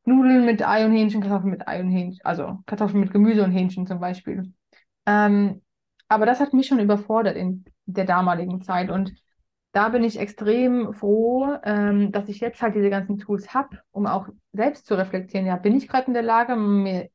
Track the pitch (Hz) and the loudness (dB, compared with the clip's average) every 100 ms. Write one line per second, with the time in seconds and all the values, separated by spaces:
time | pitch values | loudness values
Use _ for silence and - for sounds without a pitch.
0 | - 262 254 254 233 220 - 214 220 220 | 2 4 6 4 4 2 0 2 4 4
1 | 214 208 196 196 190 185 - 180 185 185 | 2 0 -2 -2 -2 -6 -6 -6 -2 -2
2 | 180 185 - 170 - 190 - 208 208 202 | -4 -6 -6 -4 -6 -10 -8 -4 0 0
3 | 190 208 220 214 190 185 180 185 180 180 | 2 4 4 4 2 0 -2 -4 -6 -6
4 | 180 185 - 190 185 - _ _ _ _ | -6 -8 -8 -10 -10 -16 _ _ _ _
5 | - 208 208 202 202 - _ _ _ _ | 0 2 4 4 2 -4 _ _ _ _
6 | - 214 220 247 285 262 262 254 208 208 | -2 2 2 2 2 2 2 2 2 0
7 | 208 220 208 - 185 185 - _ - 190 | 0 0 0 -2 -4 -6 -12 _ -8 -4
8 | 185 180 180 165 180 185 - 180 185 185 | 0 2 2 0 -4 -8 -4 -4 -2 -4
9 | 190 - _ _ _ _ _ 196 220 240 | -4 -8 _ _ _ _ _ 0 0 2
10 | 233 220 202 - 214 240 254 247 208 - | 0 -2 -8 -4 0 2 2 0 -4 -4
11 | 202 214 233 254 277 285 208 208 202 202 | 0 2 2 0 -2 -4 -2 0 2 2
12 | 202 202 202 196 233 - 226 208 202 196 | 0 -2 -6 -6 -8 -4 -4 0 0 0
13 | 196 202 - 202 - 262 285 - _ 196 | -4 -6 -4 -6 -4 -6 -6 -10 _ -6
14 | 202 190 190 - _ 202 254 294 - 196 | -4 -4 -6 -18 _ -4 -2 -2 -4 -2
15 | 190 190 185 196 190 180 208 269 - 254 | -2 -6 -6 -4 -2 0 2 0 0 -2
16 | 262 240 226 226 240 233 208 202 196 185 | 0 -2 0 0 2 0 2 2 0 -4
17 | - | -8